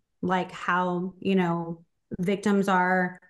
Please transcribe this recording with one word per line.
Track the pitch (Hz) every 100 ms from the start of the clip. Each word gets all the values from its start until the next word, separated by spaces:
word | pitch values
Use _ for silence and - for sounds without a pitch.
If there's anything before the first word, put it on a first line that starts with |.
| _ _
like | 180 185 180
how, | - - 180 180 180 185 -
you | 196 190
know, | 175 170 165 165 _ _ _ -
victims | 180 196 208 202 196
are | 185 180 185 180 180